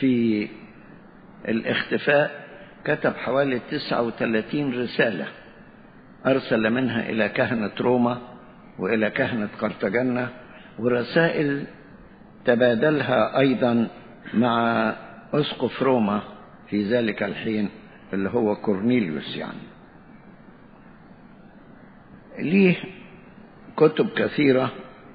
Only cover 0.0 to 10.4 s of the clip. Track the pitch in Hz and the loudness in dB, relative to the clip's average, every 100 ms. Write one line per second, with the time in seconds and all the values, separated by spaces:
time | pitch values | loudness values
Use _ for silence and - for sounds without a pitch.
0 | 135 120 117 104 104 - - - - - | 2 2 2 0 -2 -10 -20 -20 -20 -20
1 | - - - - - 113 - 117 - 117 | -20 -20 -20 -12 -4 -2 -2 -4 -2 -2
2 | - 147 147 - - - - - - 151 | 2 2 2 -4 -16 -20 -20 -8 -4 -2
3 | 143 - 120 131 143 120 - 147 - 120 | -2 -2 -2 0 0 -2 -4 -8 -4 -2
4 | 117 - 117 113 107 147 143 123 120 - | -2 -2 -2 -2 -2 -4 -2 -4 -4 0
5 | 123 85 69 - - - - - - - | 0 -2 -8 -12 -20 -20 -20 -20 -20 -20
6 | - - 131 135 - 113 110 120 127 113 | -20 -4 0 0 2 2 2 2 0 -2
7 | - 110 104 - 117 117 101 - 123 127 | -2 0 0 0 0 -2 -4 0 2 4
8 | 120 120 - - - - - - 92 110 | 2 0 -8 -18 -20 -20 -20 -6 -2 0
9 | 104 - 123 117 104 - 110 - 107 113 | 0 0 -2 -2 -6 -4 -6 -2 -2 0
10 | 127 123 123 - | 0 -2 -4 -10